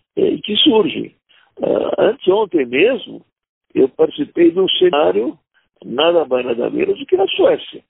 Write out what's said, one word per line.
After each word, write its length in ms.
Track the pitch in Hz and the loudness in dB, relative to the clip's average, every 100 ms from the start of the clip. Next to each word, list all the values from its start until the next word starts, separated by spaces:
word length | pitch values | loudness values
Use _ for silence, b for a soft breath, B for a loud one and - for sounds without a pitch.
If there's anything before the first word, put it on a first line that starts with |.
| b - | b -2
eh, 200 | - - | -2 -2
que 120 | - 208 | -4 0
surgem. 580 | 302 220 165 104 - _ _ b b - | 4 4 2 -4 -10 _ _ b b -6
Ah, 480 | - - - - 180 | -2 -2 -2 0 0
anteontem 560 | 262 185 202 214 165 123 | 0 0 0 0 -2 -2
mesmo, 600 | 131 220 247 - 113 _ _ _ _ _ | 0 0 0 -8 -20 _ _ _ _ _
eu 140 | 123 131 | 0 0
participei 640 | - 156 - 135 - 170 | 0 -2 -2 -6 2 2
de 80 | 170 | 4
um 100 | 185 | 0
seminário, 680 | - 180 160 170 190 262 - _ _ _ _ | 2 2 2 0 0 -4 -8 _ _ _ _
nada 420 | - 120 165 170 127 | -8 -2 2 2 0
mais, 200 | 127 123 | -2 -2
nada 240 | 117 120 | -4 -4
menos 280 | - 392 285 | -2 -2 -4
do 80 | 277 | -2
que 100 | 370 | 0
na 120 | 392 | 0
Suécia. 540 | - 214 147 - - | 2 2 0 -6 -20